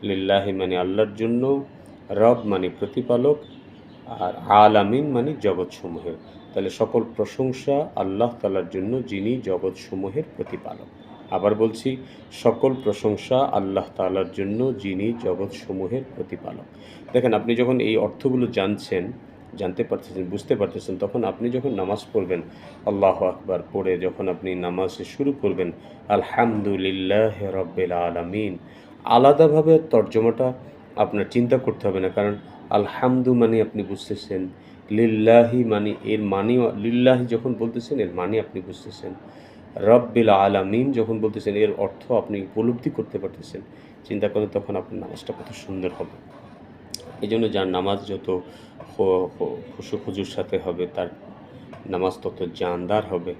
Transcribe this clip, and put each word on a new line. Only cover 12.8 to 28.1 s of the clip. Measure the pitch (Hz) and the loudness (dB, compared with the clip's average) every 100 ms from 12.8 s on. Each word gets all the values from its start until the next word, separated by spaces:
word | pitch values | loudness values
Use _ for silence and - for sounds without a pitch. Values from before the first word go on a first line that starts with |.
প্রশংসা | 104 101 110 101 - 127 | -2 -2 -2 -2 0 0
আল্লাহ | 135 104 98 98 90 - | 2 0 0 -2 -4 -4
তাআলার | 92 95 92 | -2 0 -2
জন্য, | - 98 107 131 113 | -4 -4 -2 -2 -2
যিনি | 98 92 104 117 | -6 -4 -4 -2
জগৎসমূহের | - 90 98 - - 95 95 120 135 - | -4 -2 -4 -8 -10 -6 -4 -6 -8 -10
প্রতিপালক। | - - - - - - - - - | -10 -10 -10 -14 -16 -20 -20 -20 -2
দেখেন, | 127 123 | 0 2
আপনি | 110 113 117 | 2 2 2
যখন | 123 127 | 2 2
এই | 110 107 | 2 2
অর্থগুলো | 104 - 139 127 120 | 0 -2 -2 0 0
জানছেন, | 101 98 104 - 95 90 127 - - - - | 0 0 -2 -2 -4 -4 -10 -16 -20 -20 -8
জানতে | 95 92 | -6 -4
পারতেছেন, | 123 - - 95 92 | -4 -4 -6 -8 -6
বুঝতে | 101 - 117 | -8 -2 0
পারতেছেন, | 98 90 - 92 | 0 -2 -8 -4
তখন | 98 - | -2 -2
আপনি | 101 95 117 | -2 -2 -2
যখন | 127 135 | -2 -2
নামাজ | 104 92 107 - | -2 -2 -4 -2
পড়বেন, | 110 92 90 80 - - - - | -2 0 -2 -4 -16 -20 -8 -4
আল্লাহু | 101 98 92 95 | 4 4 4 0
আকবার | 90 95 90 85 | -2 -4 -4 -4
পড়ে | 98 95 90 | -4 0 0
যখন | 90 87 95 | 0 -2 -4
আপনি | 87 95 90 | -4 -4 -4
নামাজ | 90 90 95 | -4 -2 -4
শুরু | - 92 - 143 139 | -4 -12 -2 -2 0
করবেন, | 101 90 90 - - - - | -2 0 -4 -4 -16 -20 0
আলহামদুলিল্লাহি | 104 - - 117 107 101 98 95 95 92 101 110 98 98 | 0 2 2 2 2 -2 -2 -2 -2 0 2 2 0 -6
রাব্বিল | 95 87 90 92 | -4 -6 -4 -2
আলামিন, | 87 87 | 0 -2